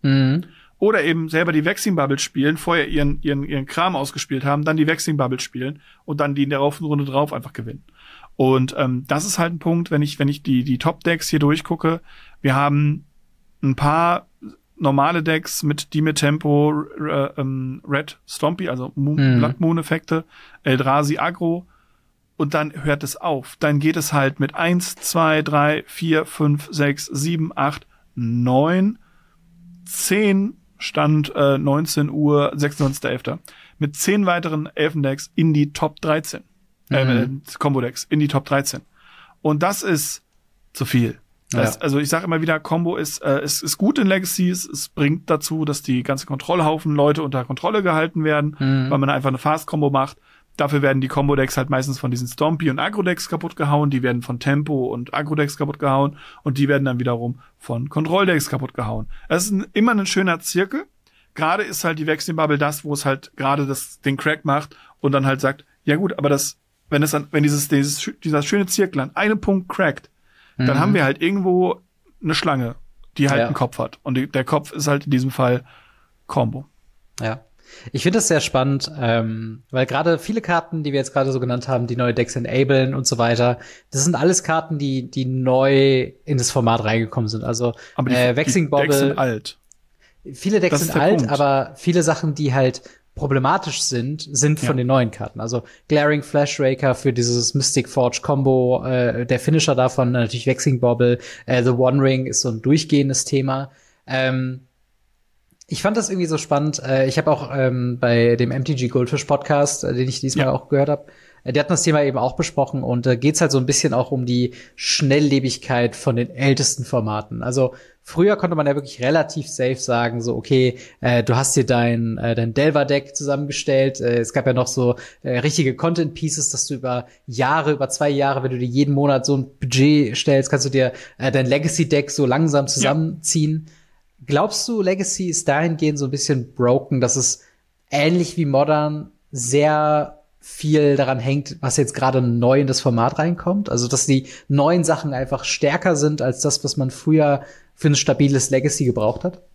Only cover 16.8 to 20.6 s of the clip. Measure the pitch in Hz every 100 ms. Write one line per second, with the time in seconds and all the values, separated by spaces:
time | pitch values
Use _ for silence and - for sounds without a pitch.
16.8 | 151 - 151 151 139 - 135 131 131 131
17.8 | - 139 151 - _ - 151 175 185 127
18.8 | 127 - 143 147 135 123 120 135 160 165
19.8 | 156 160 - 160 160 - - -